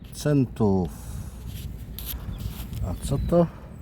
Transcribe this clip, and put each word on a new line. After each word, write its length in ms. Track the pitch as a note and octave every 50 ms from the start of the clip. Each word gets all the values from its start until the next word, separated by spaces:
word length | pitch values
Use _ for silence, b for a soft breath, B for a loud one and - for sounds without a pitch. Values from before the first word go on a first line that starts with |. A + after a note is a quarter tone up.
| - - -
centów. 760 | - - D3 D3 C#3+ C3 A2+ - - A2+ G#2 G2 F#2+ F2+ D#2+ - - - - - - - - - - - - - - - - - - - - - - - - - B B B B B B B B B B B B - -
A 200 | F#2+ F2 - -
co 120 | - C#3 C#3 - -
to? 160 | E3+ F3 E3+ D#3+ B B B B B B